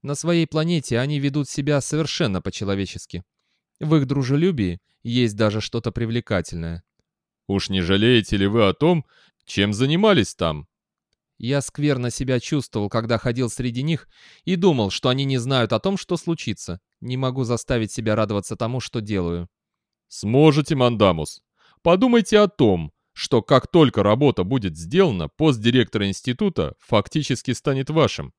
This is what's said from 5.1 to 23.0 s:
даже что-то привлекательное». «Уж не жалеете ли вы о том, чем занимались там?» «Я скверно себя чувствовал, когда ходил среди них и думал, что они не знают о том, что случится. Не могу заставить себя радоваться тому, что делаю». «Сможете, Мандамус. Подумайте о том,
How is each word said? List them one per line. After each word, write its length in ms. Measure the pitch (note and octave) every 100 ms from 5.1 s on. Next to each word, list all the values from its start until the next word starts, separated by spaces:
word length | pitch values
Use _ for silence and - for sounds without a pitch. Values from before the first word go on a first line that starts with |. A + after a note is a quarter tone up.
| A#2+ A#2+ G2+
даже 240 | G#2+ G#2+
что-то 300 | - A#2 A2+
привлекательное». 920 | A2 A2+ A#2 - G2 E2+ E2+ E2 E2+ _ _ _ _ _ _ -
«Уж 220 | G2 -
не 120 | F#2+
жалеете 560 | E2+ G2 A2+ B2 G2 G#2
ли 100 | G2
вы 200 | A2+ G2+
о 60 |
том, 320 | - D3+ E3+ - _ _ _ _
чем 240 | - G2+
занимались 640 | G#2 C3+ E3 G#3+ F3+ F#2+ -
там?» 320 | E2 D2 D2 _ _ _ _ _ _ _
«Я 220 | A#2 C#3+
скверно 500 | - - D3 B2+ B2
себя 280 | - C3 B2+
чувствовал, 480 | - D3 - A2 G2+
когда 300 | A#2 A2+ A#2
ходил 320 | B2+ A#2+ B2
среди 320 | - B2 A#2
них 260 | D3 E3 - _ - _ -
и 100 | F3+
думал, 360 | F#3 C#3 G2+
что 180 | - B2
они 160 | C3 C#3
не 140 | C3
знают 340 | A#2+ C3+ A2+
о 60 | A2
том, 180 | F#3+ G3
что 200 | - F3
случится. 640 | - E3 - G2 - F2 _ _
Не 160 | A#2+ B2+
могу 280 | C3 C3 A#2
заставить 460 | A#2+ - B2 A2
себя 240 | - A2 G#2+
радоваться 400 | G#2+ G#2 - G#2+
тому, 240 | A2+ B2+
что 220 | - A#2+
делаю». 480 | G#2 G2+ F2 F2 E2+ _ _ _ _ _ _
«Сможете, 680 | - G#2 B2+ D#3 D3 C#3+ D3
Мандамус. 680 | B2 A2+ G2+ D#2+ D2+ - _ _ _ _
Подумайте 580 | E3+ F#3 B3+ A#3 G3+ G#3
о 80 | G#3
том, 440 | - A#2 F2+ D2+ _